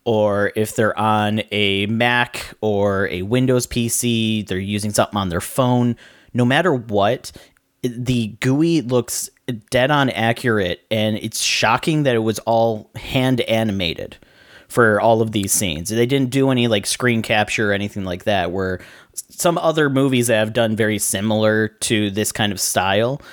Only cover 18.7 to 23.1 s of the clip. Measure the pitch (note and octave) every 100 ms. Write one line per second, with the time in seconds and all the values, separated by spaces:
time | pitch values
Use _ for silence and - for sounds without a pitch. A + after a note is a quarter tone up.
18.7 | F#2 - - - - - - F3 E3+ E3
19.7 | D#3 C#3+ C3+ C#3 B2+ A#2+ G#2+ G#2+ A#2 A2+
20.7 | A2 G#2+ G#2 - G2 A2 G#2+ G#2+ A2 G#2+
21.7 | - - A2 G#2 G2 G2+ - G#2 F#2 -
22.7 | - F#2 G2+ A#2